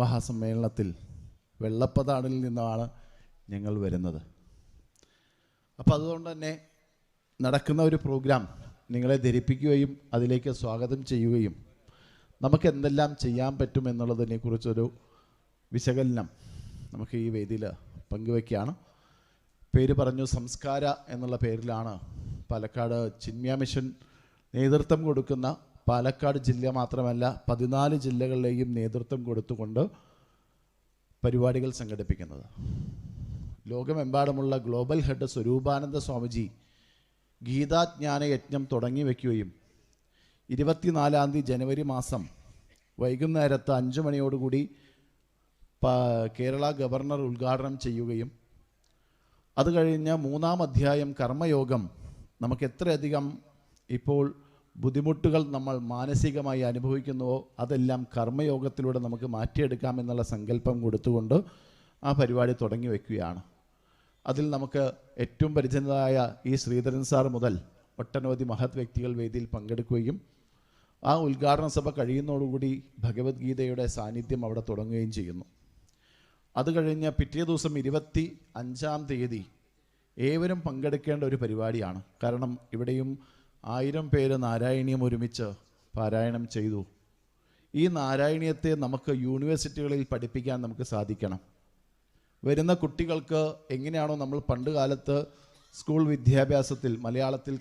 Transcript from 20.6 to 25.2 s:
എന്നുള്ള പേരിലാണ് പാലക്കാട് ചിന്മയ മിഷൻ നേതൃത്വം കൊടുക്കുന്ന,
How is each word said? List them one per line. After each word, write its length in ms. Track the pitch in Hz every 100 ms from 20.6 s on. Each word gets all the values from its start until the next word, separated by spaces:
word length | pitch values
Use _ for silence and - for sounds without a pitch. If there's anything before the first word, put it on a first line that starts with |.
| 143 139 143 139 - 123
എന്നുള്ള 220 | 123 120 117
പേരിലാണ് 500 | 113 117 113 113 98 - - - - -
പാലക്കാട് 480 | 113 110 - 117 117 117 104 -
ചിന്മയ 300 | 113 127 135
മിഷൻ 260 | 131 139 131 - - _ _ _ _ 123
നേതൃത്വം 460 | 135 147 151 156 156
കൊടുക്കുന്ന, 400 | 135